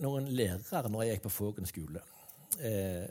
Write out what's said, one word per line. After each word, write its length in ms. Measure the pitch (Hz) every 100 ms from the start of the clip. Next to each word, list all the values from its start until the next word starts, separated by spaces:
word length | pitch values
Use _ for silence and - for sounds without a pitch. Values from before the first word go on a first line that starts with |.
noen 260 | 139 139 139
lærere 580 | 127 127 90 - 175 117
når 120 | 107
jeg 120 | 113 101
gikk 80 | 104
på 80 |
Fågen 340 | - 104 - 87
skole, 340 | - 78 80 - - - - - -
eh, 480 | 123 104 95 90 95